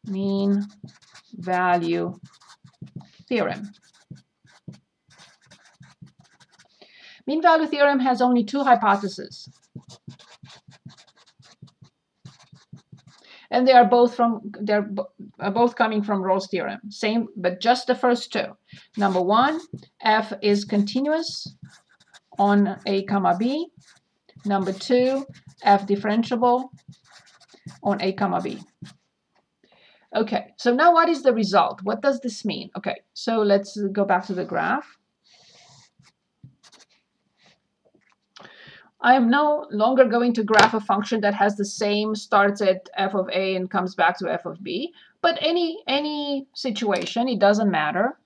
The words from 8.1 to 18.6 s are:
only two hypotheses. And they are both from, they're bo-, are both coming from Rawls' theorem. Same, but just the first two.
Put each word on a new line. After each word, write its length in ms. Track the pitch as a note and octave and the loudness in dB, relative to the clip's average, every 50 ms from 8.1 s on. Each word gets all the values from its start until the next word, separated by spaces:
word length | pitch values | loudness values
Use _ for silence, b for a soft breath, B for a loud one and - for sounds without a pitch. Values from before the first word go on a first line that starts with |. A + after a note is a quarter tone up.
| B3 G#3+ | 0 2
only 240 | B3 B3 B3 A#3+ A3+ | 2 2 2 0 0
two 180 | G#3 - C#4 | -2 -4 -2
hypotheses. 880 | C#4 C4 B3 A3+ A3+ G#3 G3 G3+ G#3 F#3+ - - - - - - - - - _ _ _ _ - _ - - - _ - C3 _ - _ - _ - - - - _ - - _ _ - - - - _ _ _ _ _ _ _ - - _ _ - - _ _ - _ _ _ _ _ _ _ _ - - _ - _ - - _ _ - - _ _ - - _ - B B B B B B B B | 2 2 2 4 4 0 0 0 -2 -8 -10 -10 -16 -16 -18 -20 -20 -20 -20 _ _ _ _ -20 _ -20 -20 -20 _ -20 -20 _ -20 _ -20 _ -20 -20 -20 -20 _ -20 -20 _ _ -20 -20 -20 -20 _ _ _ _ _ _ _ -20 -20 _ _ -20 -20 _ _ -20 _ _ _ _ _ _ _ _ -20 -20 _ -20 _ -20 -20 _ _ -20 -20 _ _ -20 -20 _ -20 B B B B B B B B
And 160 | - A#3+ B3+ | 0 2 4
they 60 | C4 | 8
are 120 | B3+ B3 A#3+ | 8 8 8
both 300 | A#3+ A#3+ A#3+ A#3+ A#3+ - | 8 6 6 6 4 4
from, 380 | - A#3+ A#3 A3+ G#3+ - G#3 - - | 0 0 0 0 -4 -8 -14 -12 -8
they're 220 | G#3 G#3 G#3 G#3 | -2 0 0 0
bo-, 280 | G3+ G#3 G3 G3 - - _ _ G3+ - _ - | 0 -2 -6 -8 -8 -10 _ _ -20 -20 _ -8
are 100 | - G3+ | -6 -4
both 260 | G3 A#3 A#3+ A#3+ A#3 | 2 2 2 2 2
coming 260 | - A#3 A3 A3 G#3+ | 0 -2 0 0 -4
from 200 | G3+ G#3 G#3 F#3+ | -2 -2 -2 -2
Rawls' 260 | F#3 F#3 F#3 G3 F#3+ - | 0 0 0 -2 -2 -4
theorem. 320 | - F3 - - G3 - - G#3 | -6 -4 -4 -6 -8 -10 -14 -18
Same, 400 | G3+ - - G#3 A3 A#3 A3+ - - | -10 -4 -4 -2 0 -2 -2 -4 -8
but 240 | G#3 F3+ F3+ F3+ F#3 | -4 -4 -4 -4 -2
just 260 | - A3+ B3 B3 - | 0 0 0 0 2
the 80 | - B3 | -2 -2
first 380 | B3 - B3 A#3+ A#3+ - - | 0 2 0 0 0 -2 -8
two. 240 | - - - - - _ | -6 -6 -6 -6 -10 _